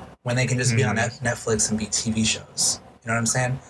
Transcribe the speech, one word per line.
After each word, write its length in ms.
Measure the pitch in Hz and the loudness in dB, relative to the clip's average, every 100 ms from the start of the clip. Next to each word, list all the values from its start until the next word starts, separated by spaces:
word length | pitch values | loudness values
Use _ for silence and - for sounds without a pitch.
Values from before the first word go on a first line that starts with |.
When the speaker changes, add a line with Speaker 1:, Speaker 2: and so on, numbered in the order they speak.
| - - | -18 -10
Speaker 1:
when 140 | 120 123 | -2 0
they 100 | 123 | 2
can 120 | 127 | 2
just 180 | 120 113 | 2 2
be 80 | |
on 120 | 104 107 | 2 2
Speaker 2:
Mm-hmm. 280 | 117 - | -2 -2
Speaker 1:
Net-, 120 | 120 - | -4 -2
Netflix 340 | 117 110 - | 0 0 2
and 80 | 107 | 0
be 80 | 104 | -2
T 240 | - 113 | -2 0
V 140 | 110 | 0
shows. 560 | 110 - - - - - - - | 0 0 -6 -2 -2 -2 -10 -12
You 60 | 113 | -4
know 60 | |
what 40 | 117 | 0
I'm 60 | 117 | 0
saying? 320 | 127 127 135 | 0 0 -2